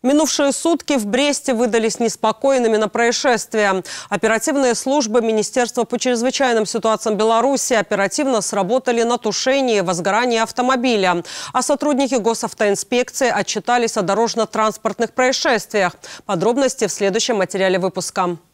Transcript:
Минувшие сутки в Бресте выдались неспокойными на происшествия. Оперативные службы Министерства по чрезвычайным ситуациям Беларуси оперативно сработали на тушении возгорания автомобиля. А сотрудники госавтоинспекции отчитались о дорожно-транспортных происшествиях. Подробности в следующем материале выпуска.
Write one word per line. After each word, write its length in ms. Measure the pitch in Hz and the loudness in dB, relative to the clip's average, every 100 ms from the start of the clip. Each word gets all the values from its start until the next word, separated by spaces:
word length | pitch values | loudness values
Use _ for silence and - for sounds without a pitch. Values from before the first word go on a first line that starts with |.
| 247 | 2
Минувшие 460 | 294 311 - 285 | 2 2 2 0
сутки 400 | 277 330 339 - | 0 0 -2 0
в 120 | 285 208 | -2 0
Бресте 480 | 247 285 269 - | 0 0 0 -2
выдались 460 | 226 240 226 226 - | 0 0 2 0 0
неспокойными 760 | 233 - 220 214 277 269 233 214 | -2 0 -2 0 2 2 2 2
на 100 | 214 | 0
происшествия. 960 | 226 233 240 277 233 - 220 208 190 175 - - | 0 0 2 0 0 -2 0 0 0 -4 -14 -6
Оперативные 640 | 202 220 226 311 285 254 | -2 0 0 0 2 2
службы 460 | 226 - 285 220 240 | 0 0 0 2 0
Министерства 640 | 226 220 208 262 240 - | 2 0 0 -2 -2 -2
по 160 | 220 240 | -2 -2
чрезвычайным 680 | 254 240 247 - 262 233 220 | 0 0 0 0 2 2 0
ситуациям 520 | 226 226 214 226 202 | -2 0 0 -2 0
Беларуси 560 | 220 226 247 269 - | 2 2 2 0 0
оперативно 640 | 226 196 202 196 - 277 233 | 0 0 0 0 0 0 0
сработали 640 | - 214 185 247 254 233 | -2 -2 0 0 0 0
на 140 | 233 240 | 0 0
тушении 640 | 220 - 262 277 254 214 | -2 -2 0 0 2 2
возгорания 640 | 180 175 180 208 247 226 | 0 -2 0 0 2 0
автомобиля. 800 | 226 - 247 262 254 220 185 175 175 - - | 0 -2 0 0 2 2 2 0 -4 -12 -6
А 100 | - | -4
сотрудники 540 | 247 277 294 262 269 254 | 0 0 2 0 2 0
госавтоинспекции 1120 | 208 226 226 - 208 196 - 240 254 - 254 | 0 -2 -6 -2 0 0 -2 -2 -2 0 0
отчитались 680 | 208 190 214 - 247 233 226 | 0 -4 -4 0 0 0 -2
о 40 | |
дорожно-транспортных 1080 | 180 202 233 233 220 226 220 202 214 202 226 | 0 0 0 0 -2 0 -2 -2 -6 -2 -4
происшествиях. 840 | - 254 254 320 233 - 214 180 - - - - | 0 0 2 0 0 0 0 0 -2 -20 -18 -6
Подробности 640 | 190 202 233 262 - 208 | 0 0 2 0 0 -4
в 40 | |
следующем 460 | - 196 196 - 220 | 0 -2 0 -2 0
материале 380 | 185 190 190 185 | -2 0 0 2
выпуска. 600 | 185 180 - - 180 165 _ | 0 -4 -6 -2 -2 -4 _